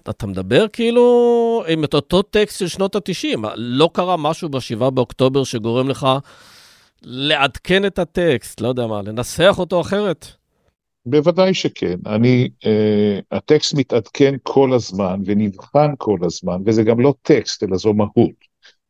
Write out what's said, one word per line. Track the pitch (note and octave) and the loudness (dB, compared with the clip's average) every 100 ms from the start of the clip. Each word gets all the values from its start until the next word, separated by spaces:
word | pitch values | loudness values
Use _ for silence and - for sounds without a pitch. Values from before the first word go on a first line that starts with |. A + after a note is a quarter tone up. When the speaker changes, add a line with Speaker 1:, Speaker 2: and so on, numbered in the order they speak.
| - | -4
Speaker 1:
אתה | G#2+ G2+ | -10 -8
מדבר | F#2+ F#2+ B2+ G#3+ | -8 0 2 2
כאילו | - A#3 A#3+ A#3+ A#3+ A#3+ A#3+ A#3 A#3 E3 | 0 0 2 4 4 4 2 0 -2 -2
עם | E3 | -2
את | D3+ | 0
אותו | D3+ - F3+ | -2 0 0
טקסט | G3+ G#3 G#3 - | 2 0 0 -2
של | F#3 | -6
שנות | - F#3+ G#3 | -4 -4 -4
התשעים, | - F3+ D#4 B3 G#2+ G#2+ | -6 -6 -4 -4 -6 -8
לא | A#2+ B2 E3 | -4 2 2
קרה | - F3+ F3+ | 2 -2 0
משהו | D3 D#3+ D3 | -2 -4 -6
בשבעה | C#3 - A2+ B2+ | -8 -6 -2 0
באוקטובר | C3 A#2+ - B2+ C3+ | 0 -2 2 2 2
שגורם | B2 A#2+ A2 A#2+ C3 | -2 -4 -2 -2 -2
לך | C3+ C3+ C3+ - - - - - _ _ _ | -2 0 -2 -4 -20 -20 -20 -20 _ _ _
לעדכן | - B2+ C#3+ D3+ C#3 - - F#3+ | -16 -6 -2 0 -2 -2 -2 0
את | G3+ F#3+ | 0 -2
הטקסט, | E3+ - F3 B2 - - | -4 0 0 0 -4 -8
לא | A2+ | -4
יודע | B2+ A#2 | -4 -4
מה, | G#2+ | -6
לנסח | G2+ A2 - - F3 F#3 | -8 -8 -6 2 2 2
אותו | E3+ F3+ | 0 -2
אחרת? | E3 G3 G#3 D#3+ - _ _ _ _ _ _ _ A#2+ | -2 -2 -4 -6 -10 _ _ _ _ _ _ _ 0
Speaker 2:
בוודאי | D3 D3 F3 F#3+ | 2 4 4 2
שכן. | F#3 D3+ - F2+ F2+ G#2+ | 2 -2 -4 -6 -4 -4
אני, | G#2+ A#2+ B2+ B2+ - G#2+ | 2 4 4 2 -2 0
אה, | G#2+ G#2+ G#2 G#2 G2 - | 2 2 2 2 0 -4
הטקסט | G2 - D3+ - | -4 2 2 2
מתעדכן | D3 C3 A#2+ - - C#3 C#3 | -2 0 -2 -2 0 2 0
כל | - - C3+ | -2 2 2
הזמן | B2+ G#2+ F#2+ F#2+ F#2+ | 2 -2 -4 -4 -2
ונבחן | F#2+ G#2 G#2+ F#2+ - C#3+ D3 C#3 | -2 -2 -2 -4 -2 0 2 0
כל | - F#2+ | -2 -2
הזמן, | F2 - F2+ F2+ G2 | -2 -4 -6 -4 0
וזה | A2+ | 2
גם | A2 A#2 | 2 2
לא | C3 C#3 | 2 2
טקסט, | - D3 - - | 2 2 0 -6
אלא | G#2 F#2 | -4 -2
זו | A2 | 0
מהות. | G#2+ G#2 - A2+ - _ _ _ _ _ | 0 0 2 0 0 _ _ _ _ _